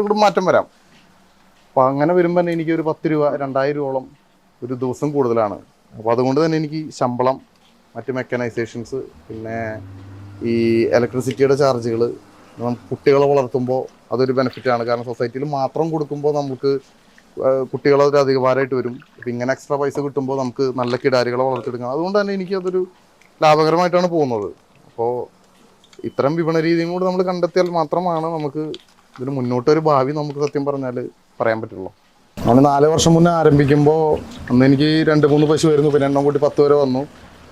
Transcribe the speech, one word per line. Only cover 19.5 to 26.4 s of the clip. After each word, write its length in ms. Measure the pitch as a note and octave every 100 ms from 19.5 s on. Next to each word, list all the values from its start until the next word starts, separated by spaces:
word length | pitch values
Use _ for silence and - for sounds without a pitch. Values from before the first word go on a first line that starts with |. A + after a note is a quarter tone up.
| -
എക്സ്ട്രാ 220 | - C#3+
പൈസ 160 | C#3+ C#3+ C#3+
കിട്ടുമ്പോൾ 320 | C3+ C3 C3+
നമുക്ക് 240 | B2+ A#2 C3+ B2+
നല്ല 140 | A#2+ B2
കിടാരികളെ 400 | C#3+ B2+ A#2+ B2 C3
വളർത്തിയെടുക്കാം. 460 | B2 B2+ A#2+ B2 C#3
അതുകൊണ്ട് 220 | F3+ G3+
തന്നെ 140 | G3+ G3
എനിക്കതൊരു 440 | F3+ G3 F3+ F#3 F3+ _ _ _ _ _
ലാഭകരമായിട്ടാണ് 640 | D#3 D3+ D#3 E3 F3+ F3 F3+ E3+
പോകുന്നത്. 320 | C#3 A2+ F#2+ - _ _ _
അപ്പോൾ 220 | - A#2 B2 - _ _ _ _ _ _ - -
ഇത്തരം 260 | - C3+
വിപണന 220 | E3